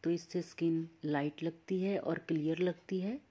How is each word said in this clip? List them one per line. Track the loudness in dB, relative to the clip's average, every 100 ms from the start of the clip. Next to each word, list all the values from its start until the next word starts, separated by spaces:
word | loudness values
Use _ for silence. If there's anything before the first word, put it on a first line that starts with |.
तो | 2
इससे | 0 -2 -4
स्किन | -4 0 2 2 -2 -6 0
लाइट | 2 0 -2
लगती | -6 -6 -2 0
है | 2 0
और | 0 -2
क्लियर | 0 0 2 2
लगती | 0 0 -4 -2
है | -2 -4 -10